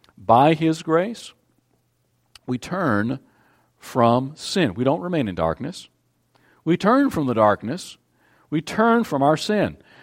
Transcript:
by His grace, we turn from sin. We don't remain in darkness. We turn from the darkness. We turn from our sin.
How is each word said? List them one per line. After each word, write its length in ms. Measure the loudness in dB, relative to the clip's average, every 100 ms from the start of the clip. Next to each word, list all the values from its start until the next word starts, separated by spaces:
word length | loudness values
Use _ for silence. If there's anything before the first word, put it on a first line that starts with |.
| _ -6
by 360 | 2 4 4
His 300 | 2 -2 -4
grace, 500 | -2 -2 -2 -8 -18 -20 _ _ _ _ _ _ _ _ _ -16 -8
we 120 | -8
turn 640 | -6 -4 0 0 0 -6 _ _ _ _ _ _
from 560 | -4 2 4 4 0 -10
sin. 380 | -6 -2 -2 0
We 80 |
don't 180 | 0 0
remain 260 | -2 -4 -4
in 80 | -2
darkness. 540 | -2 -2 -8 -14 -20 _ _ _ _ _ _ _
We 140 | -4 0
turn 320 | 2 2 2
from 160 | 0 -2
the 80 |
darkness. 640 | 4 4 4 -2 -10 -14 -20 _ _ _ _ _
We 120 | -8
turn 420 | -4 0 2 2
from 200 | 0 0
our 120 | 2 2
sin. 420 | 0 -2 -2 -6 _ -20